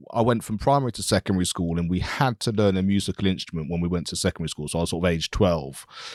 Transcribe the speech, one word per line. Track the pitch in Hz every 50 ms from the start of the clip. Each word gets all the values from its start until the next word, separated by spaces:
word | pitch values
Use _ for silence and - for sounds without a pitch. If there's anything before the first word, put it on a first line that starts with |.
| - -
I | - 120
went | 113 123 120 110 -
from | - 107
primary | 104 - 143 139 143 135 123
to | - -
secondary | 95 - 113 95 - - 98 92 90
school, | - - 90 87 85 82
and | 85 85 82
we | 92 90
had | - - - - 143 127 117 -
to | - 120
learn | 107 101 107 101 95
a | 95
musical | 92 98 101 101 - - 92 - 101
instrument | 95 92 90 - - - 82 78 73
when | 87 85
we | 85 85
went | 90 87 76 -
to | -
secondary | - - 92 - - 85 78
school. | - - 73 73
So | - 82
I |
was | 85 -
sort | - 82 87
of | 90
age | 85 80 80 -
twelve, | - - 107 90 85 78 69 67 69 - - - - - - -